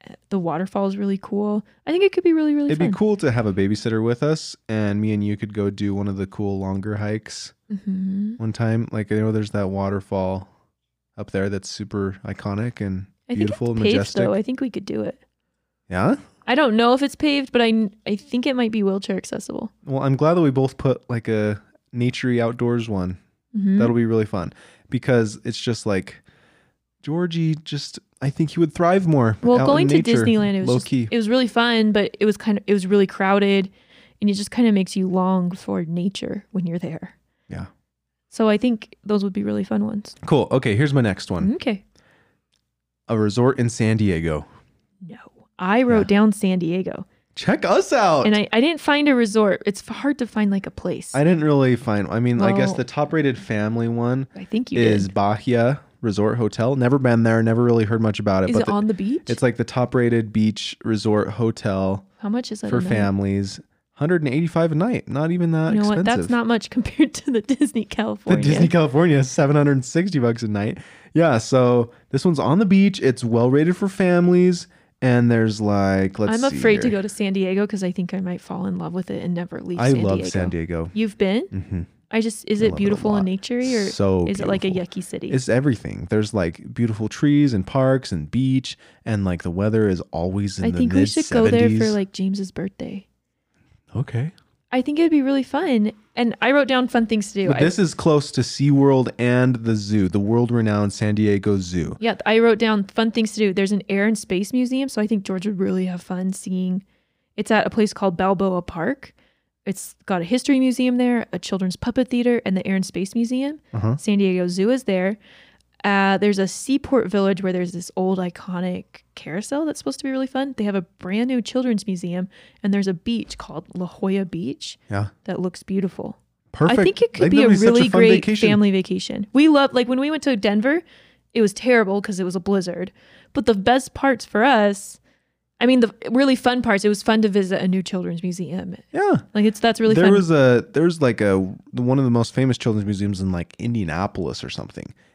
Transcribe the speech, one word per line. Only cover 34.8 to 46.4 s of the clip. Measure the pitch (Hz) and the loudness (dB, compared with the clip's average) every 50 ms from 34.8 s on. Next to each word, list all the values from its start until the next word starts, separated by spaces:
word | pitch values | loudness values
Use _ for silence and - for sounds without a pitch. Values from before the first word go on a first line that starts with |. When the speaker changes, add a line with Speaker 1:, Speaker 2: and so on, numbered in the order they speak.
| 190 180 - | 0 0 -2
Speaker 1:
you | 202 185 185 | -4 -2 0
long | 180 185 185 185 190 185 175 175 | 0 0 2 2 2 0 0 -2
for | 180 - - - 196 185 175 | -4 -6 -8 -6 -4 -4 -4
nature | 156 165 180 175 202 196 - - - - 208 - _ | -4 -4 -4 -4 -4 -4 -6 -8 -8 -8 -8 -10 _
when | - 196 175 175 | -6 -6 -4 -4
you're | 165 175 | -6 -6
there. | - - - - - - _ _ _ _ _ _ _ - | -8 -8 -10 -10 -14 -16 _ _ _ _ _ _ _ -14
Speaker 2:
Yeah. | 92 90 90 - _ _ _ _ _ _ _ _ _ _ _ _ | -12 -12 -12 -14 _ _ _ _ _ _ _ _ _ _ _ _
Speaker 1:
So | - - 226 214 | -4 0 2 2
I | 208 214 | 2 2
think | 226 254 233 214 - - - _ - | 2 0 -2 -2 -6 -14 -20 _ -6
those | 202 208 208 196 | -2 -2 -2 -2
would | 202 190 | -2 -4
be | 202 202 | -4 -4
really | 202 - 208 196 | -4 -4 -4 -4
fun | - 214 208 208 | -4 -4 -4 -4
ones. | 214 220 208 214 - - - - | -4 -6 -8 -10 -10 -18 -10 -2
Speaker 2:
Cool. | - 165 139 - - | 0 2 2 2 2
Okay, | - 131 - 123 101 | 0 -2 0 0 0
here's | 107 147 147 139 | 2 0 2 2
my | 143 | 2
next | 123 107 92 - - - | 2 2 0 -4 -6 -6
one. | 98 87 185 190 254 | -4 -2 0 -2 -2
Speaker 1:
Okay. | 370 - 269 214 190 - _ _ _ _ _ _ _ _ _ _ _ _ _ _ _ _ _ _ _ _ _ _ _ _ - | -2 -2 -4 -6 -6 -8 _ _ _ _ _ _ _ _ _ _ _ _ _ _ _ _ _ _ _ _ _ _ _ _ -4
Speaker 2:
A | 113 110 | 0 2
resort | 107 104 95 117 120 131 131 - | 2 2 2 4 4 4 4 2
in | 120 120 | 0 -2
San | 113 - 117 107 110 107 | 0 0 0 2 2 2
Diego. | 107 101 90 82 82 82 78 78 76 - _ - _ _ _ _ _ _ _ - 190 165 | 2 2 2 0 0 -2 -2 -4 -6 -10 _ -20 _ _ _ _ _ _ _ -20 -20 -20
Speaker 1:
No. | - - - - _ _ _ _ _ - | -20 -20 -20 -20 _ _ _ _ _ -8
I | 185 185 202 247 262 | -2 0 2 2 4
wrote | 240 233 220 196 196 | 4 4 2 4 4
Speaker 2:
Yeah. | 202 202 | 4 4
Speaker 1:
down | 214 214 | 4 4
San | 202 - | 2 2